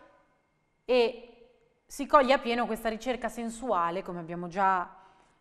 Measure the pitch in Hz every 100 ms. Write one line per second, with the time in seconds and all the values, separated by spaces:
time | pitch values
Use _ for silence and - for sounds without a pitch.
0 | - _ _ _ _ _ _ _ - 247
1 | 233 - - - _ _ _ _ _ -
2 | 277 302 254 269 240 240 214 226 226 220
3 | 254 240 226 240 226 226 254 180 170 185
4 | 190 175 165 175 175 180 190 185 170 -
5 | - _ _ _